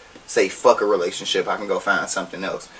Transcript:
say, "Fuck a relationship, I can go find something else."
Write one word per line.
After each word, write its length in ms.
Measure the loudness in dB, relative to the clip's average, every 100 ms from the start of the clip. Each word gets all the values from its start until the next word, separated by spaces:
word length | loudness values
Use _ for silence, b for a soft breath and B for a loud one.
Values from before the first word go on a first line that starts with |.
| b b -4
say, 240 | 0 0
"Fuck 320 | 2 4 4
a 40 | 4
relationship, 640 | 2 0 -4 -2 -2 0
I 80 | -2
can 100 | -2
go 120 | -2
find 300 | 0 0 0
something 340 | -4 -6 -6
else." 240 | -6 -6 -10